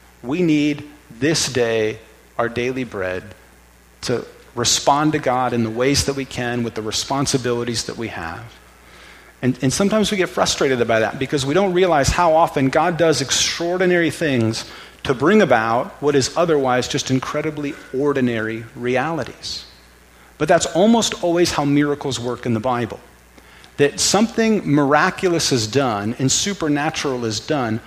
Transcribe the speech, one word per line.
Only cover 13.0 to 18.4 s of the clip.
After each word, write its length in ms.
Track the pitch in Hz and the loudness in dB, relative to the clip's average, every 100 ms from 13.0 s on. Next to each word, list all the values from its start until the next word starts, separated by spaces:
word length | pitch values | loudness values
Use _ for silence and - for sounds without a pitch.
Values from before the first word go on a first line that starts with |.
| 165 139 | 2 2
extraordinary 880 | 135 - - - 170 185 185 180 160 | 0 -2 -2 -2 -2 0 2 2 2
things 600 | - 160 131 110 110 - - - - | 0 0 2 0 -2 -8 -16 -20 -8
to 100 | - | -4
bring 280 | 123 143 214 | 0 4 4
about 600 | 170 120 113 117 156 - | 6 4 4 0 -2 -4
what 140 | 143 143 | 0 2
is 200 | 127 - | 2 0
otherwise 520 | 170 151 131 127 117 | 2 2 2 0 0
just 240 | 143 - | -4 -2
incredibly 640 | 131 - 151 151 147 143 - - | -2 -2 -4 -4 -6 -8 -10 -8
ordinary 720 | 131 143 135 127 117 | -2 0 0 0 0